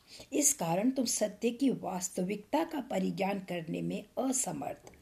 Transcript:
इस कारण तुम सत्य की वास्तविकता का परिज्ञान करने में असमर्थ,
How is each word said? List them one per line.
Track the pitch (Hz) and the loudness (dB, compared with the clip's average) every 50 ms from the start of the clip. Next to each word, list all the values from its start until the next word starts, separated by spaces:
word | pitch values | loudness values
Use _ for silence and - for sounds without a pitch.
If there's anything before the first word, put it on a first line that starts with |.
| _ - - - - - 262 | _ -20 -20 -18 -14 -2 0
इस | 294 285 - - | 4 4 4 4
कारण | - 180 165 165 190 220 262 | 4 2 2 2 4 4 2
तुम | 262 277 233 | 2 2 0
सत्य | 233 - - 214 202 - - 226 247 | 0 2 0 0 0 -2 0 0 0
की | 240 - 277 262 | 0 4 2 2
वास्तविकता | 185 160 185 175 185 180 185 - - 196 180 185 208 208 - - - 302 330 | 2 2 -2 -4 -4 -4 -4 -4 -2 -2 0 0 -2 -4 -4 0 0 0 0
का | 330 - 277 | 0 -4 -6
परिज्ञान | 233 - 196 190 190 190 170 175 190 196 202 196 | -6 -2 -2 0 0 0 0 0 0 0 0 -2
करने | 185 - 175 175 165 165 170 175 170 | -4 -4 -6 -6 -4 -4 -4 -2 -2
में | 170 180 208 208 - - - | -2 -2 -4 -6 -6 -4 -2
असमर्थ, | 247 269 247 - - 185 156 143 - - - - - - - - | 0 0 2 0 0 -2 -2 -4 -6 -6 -8 -8 -14 -20 -20 -20